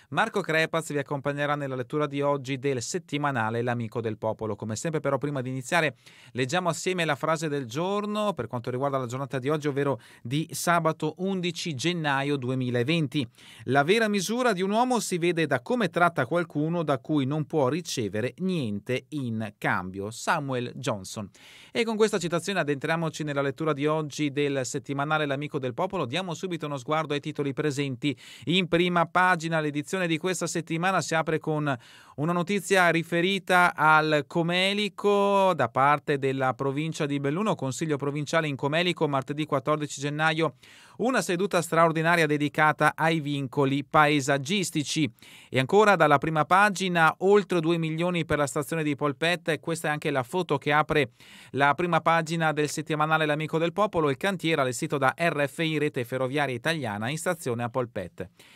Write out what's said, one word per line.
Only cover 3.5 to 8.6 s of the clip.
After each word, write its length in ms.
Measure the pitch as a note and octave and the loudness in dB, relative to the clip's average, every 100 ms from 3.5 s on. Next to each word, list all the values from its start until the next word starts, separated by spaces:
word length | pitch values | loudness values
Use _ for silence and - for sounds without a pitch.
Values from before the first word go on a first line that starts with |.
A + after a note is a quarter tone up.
| A#2 | 0
L'Amico 380 | B2 A#2+ A2+ B2 | -2 -2 -4 -4
del 180 | A2 A2 | -4 -4
Popolo. 380 | A2 G#2+ A2 | -4 -4 -6
Come 220 | G2+ G#2+ G#2+ | -6 -6 -6
sempre 240 | E3 D#3 | -4 -4
però 160 | C#3 C#3 | -2 -2
prima 240 | D3 C#3 | -2 -6
di 80 | B2+ | -6
iniziare 480 | C3 - F3 D3+ - - - - | -8 -2 0 0 -4 -20 -20 -12
leggiamo 380 | A#2+ C3 F3+ F3 | -4 -2 0 -2
assieme 340 | - F#3 F#3 | -2 -4 -2
la 120 | D#3 | -2
frase 340 | C#3 D#3 D#3+ D#3+ | 0 0 -2 -2
del 160 | C#3+ | -4
giorno 680 | A#2 C3+ F#3 G3+ G#3 G#3+ G#3 | -6 -4 -2 -2 -4 -2 -4
per 160 | E3 A2 | -4 -6
quanto 220 | B2 | -6